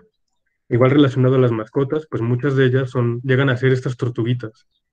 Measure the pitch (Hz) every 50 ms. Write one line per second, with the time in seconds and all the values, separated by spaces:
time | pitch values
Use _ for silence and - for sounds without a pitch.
0 | _ _ _ _ _ _ _ _ _ _ _ _ _ - 127 120 127 127 131 151
1 | 143 127 123 131 127 127 135 131 127 120 117 110 107 - - 143 139 120 147 156
2 | 156 - - 110 113 117 123 120 127 143 135 135 135 127 123 131 135 123 - 127
3 | 117 120 117 120 127 135 127 127 139 139 123 110 131 131 131 127 - 139 123 -
4 | 135 117 120 - 113 120 127 123 117 110 _ _ _ _ _ _ _ _